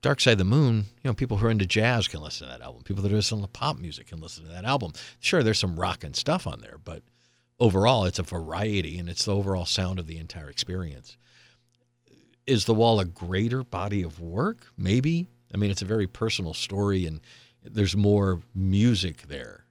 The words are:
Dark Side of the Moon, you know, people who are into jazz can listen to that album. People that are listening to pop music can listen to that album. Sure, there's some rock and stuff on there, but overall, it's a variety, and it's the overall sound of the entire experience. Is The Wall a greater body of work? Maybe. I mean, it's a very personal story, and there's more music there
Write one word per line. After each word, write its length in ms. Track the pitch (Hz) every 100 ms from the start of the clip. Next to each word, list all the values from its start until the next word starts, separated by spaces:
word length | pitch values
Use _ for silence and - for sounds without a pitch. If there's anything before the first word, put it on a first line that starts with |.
Dark 180 | 131 139
Side 140 | -
of 40 | 110
the 40 |
Moon, 440 | 92 127 143 110 101 _
you 80 | 135
know, 40 |
people 240 | 110 127 104
who 100 | 113
are 40 |
into 140 | 110 95
jazz 440 | 107 113 120 -
can 120 | 78
listen 240 | 76 - 67
to 60 |
that 100 | 62
album. 220 | 62 60
People 200 | 62 98
that 80 | 98
are 20 | 104
listening 280 | 101 110
to 40 | 98
pop 320 | - 135 -
music 280 | 87 69 -
can 120 | 82
listen 240 | 78 -
to 80 | 80
that 140 | 87 101
album. 260 | 139 92 - - -
Sure, 220 | - 185
there's 160 | 113 107
some 200 | 92 85
rock 240 | 90 87
and 100 | 78
stuff 320 | - - 175 -
on 140 | 76
there, 180 | 107 -
but 200 | - 82 _ _ _ _ _ _
overall, 460 | 120 92 107 127
it's 160 | 92 -
a 40 |
variety, 760 | 87 90 80 80 110 104 78 82
and 80 | 85
it's 160 | 85
the 100 | -
overall 320 | 101 98 92 85
sound 340 | - 92 92
of 80 | 80
the 100 | 82
entire 320 | 80 90 73
experience. 680 | - - 92 87 69 - - _ _ _ _ _ _ _ _ _ _ _ _ -
Is 200 | 123 98
The 80 |
Wall 260 | 110 117 113
a 60 | 90
greater 580 | - 87 92 113 127
body 380 | 123 92 98 101
of 180 | 85 78
work? 480 | 85 87 175 233 - -
Maybe. 540 | 95 110 139 170 175 _ _
I 40 | 98
mean, 140 | 101
it's 120 | 95
a 20 | 95
very 220 | 110 95
personal 460 | - 113 - 87
story, 520 | 80 - 98 101 95 85
and 160 | 78 - - - _
there's 320 | 104 110 98 95
more 460 | 104 104 98 87 -
music 760 | 95 95 98 117 107 90 78 -
there 340 | 71 65 - _